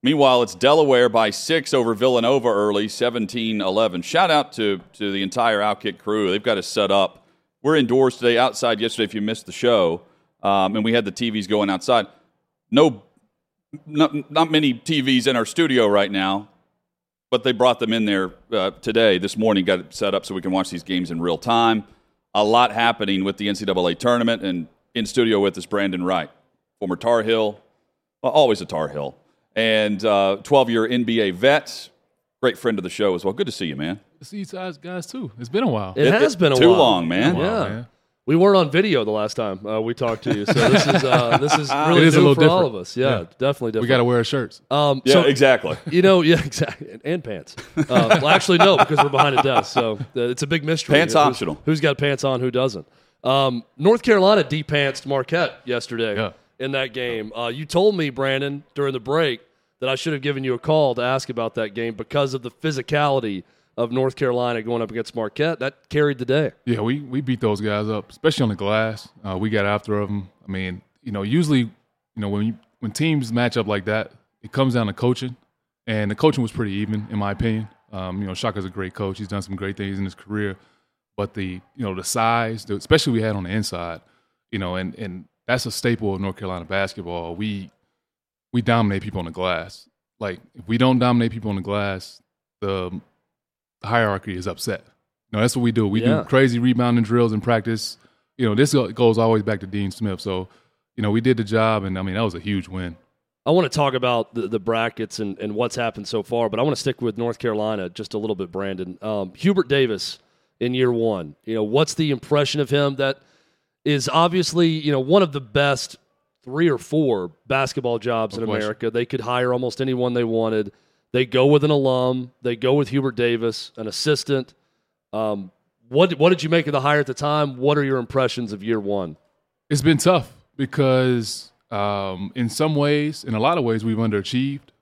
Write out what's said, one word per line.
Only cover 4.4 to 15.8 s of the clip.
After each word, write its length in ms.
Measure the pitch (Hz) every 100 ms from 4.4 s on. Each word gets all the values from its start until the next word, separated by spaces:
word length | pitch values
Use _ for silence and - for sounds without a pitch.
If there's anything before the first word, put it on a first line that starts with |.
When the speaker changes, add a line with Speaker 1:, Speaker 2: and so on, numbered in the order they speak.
| 139
Speaker 1:
to, 260 | - 107 98 -
to 180 | - 104
the 120 | 98
entire 360 | 95 120 117 107
Outkick 380 | 104 104 107 90
crew. 320 | - 107 98
They've 140 | 98
got 140 | 107 104
us 80 | -
set 240 | - 98
up. 340 | 98 92 - _ _ _ _
We're 120 | 143 156
indoors 400 | 120 127 131 -
today, 200 | 120 117
outside 420 | 127 104 123 110
yesterday 260 | 113 - 107
if 100 | 110
you 60 |
missed 260 | 104 110 -
the 40 |
show, 500 | 87 120 117 87 85 _ _ _ _
um, 320 | 98 98 95 107
and 100 | 107
we 80 |
had 100 | 117
the 80 | 101
T 200 | 92 120
Vs 160 | 107 92
going 220 | 107 101
outside. 340 | 95 - 120 98 _ _ _ _ _ _
No, 320 | 120 156 110 _ _ _ _ _ _ _ 147 -
not, 420 | 151 151 147 139
not 200 | 151 160
many 220 | 156 151 120
T 260 | - 156
Vs 240 | 131 131 117
in 100 | 123
our 100 | 113
studio 420 | - 160 127